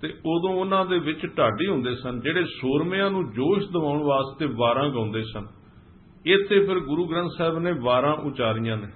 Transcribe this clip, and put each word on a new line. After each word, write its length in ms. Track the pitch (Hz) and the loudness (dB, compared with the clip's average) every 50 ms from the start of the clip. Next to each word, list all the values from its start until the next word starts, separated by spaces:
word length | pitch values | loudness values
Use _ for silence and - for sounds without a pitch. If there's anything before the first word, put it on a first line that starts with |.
ਤੇ 80 | - 156 | -8 -10
ਉਦੋਂ 460 | - - - 160 165 170 175 190 190 | -10 -6 -4 0 0 0 0 0 0
ਉਹਨਾਂ 320 | 185 190 196 190 190 190 | 0 0 2 2 2 2
ਦੇ 120 | 180 185 175 | 2 0 0
ਵਿੱਚ 280 | 151 143 156 156 - 175 - - | 0 -2 -4 -4 -6 -8 0 2
ਢਾਡੀ 280 | 143 113 104 104 165 | 2 2 2 0 -2
ਹੁੰਦੇ 280 | 196 190 143 120 123 123 | 0 0 0 -2 -2 -4
ਸਨ, 260 | 117 - 127 123 123 | -4 -6 -8 -8 -4
ਜਿਹੜੇ 240 | 113 139 165 180 175 | -4 -2 0 0 0
ਸੂਰਮਿਆਂ 680 | - - - - 131 135 147 160 170 185 190 196 196 | -2 -4 -4 -2 0 0 2 0 0 0 0 0 0
ਨੂੰ 220 | 196 190 180 127 104 | 0 0 -2 -4 -2
ਜੋਸ਼ 320 | 113 131 151 196 196 143 | -2 2 2 2 2 0
ਦਿਵਾਉਣ 380 | 139 170 175 160 147 143 151 151 | -2 -2 -2 0 0 0 0 2
ਵਾਸਤੇ 440 | 143 139 135 135 135 135 - 160 | 2 2 2 2 -2 -4 -4 -4
ਵਾਰਾਂ 420 | 143 123 110 120 117 120 127 139 147 | -4 0 2 2 2 4 2 2 0
ਗਾਉਂਦੇ 340 | 131 120 110 107 107 113 110 | 0 -2 -2 -2 -2 -4 -4
ਸਨ। 240 | - - 107 104 - - - - - - - - - - - - - - - - | -4 -8 -10 -12 -12 -16 -20 -20 -20 -20 -20 -20 -20 -20 -20 -20 -20 -20 -8 0
ਇੱਥੇ 400 | 151 185 196 196 - 208 196 - | 2 4 4 4 4 4 4 4
ਫਿਰ 140 | - 190 185 | 4 2 -2
ਗੁਰੂ 260 | 160 135 147 165 180 | 0 -2 -2 -2 0
ਗ੍ਰੰਥ 240 | 170 160 170 175 170 - - | 0 -2 -2 -2 -4 -2 -2
ਸਾਹਿਬ 200 | 170 165 165 160 | -2 0 0 0
ਨੇ 140 | 165 175 175 | -2 -2 -2
ਵਾਰਾਂ 420 | 147 117 123 123 127 131 147 151 | 0 2 2 2 4 4 2 0
ਉਚਾਰੀਆਂ 640 | 151 - 143 - - 123 113 110 113 113 113 113 | 0 -2 -6 -4 0 0 0 0 0 -2 -2 -2
ਨੇ। 120 | 107 101 104 - | -4 -6 -10 -14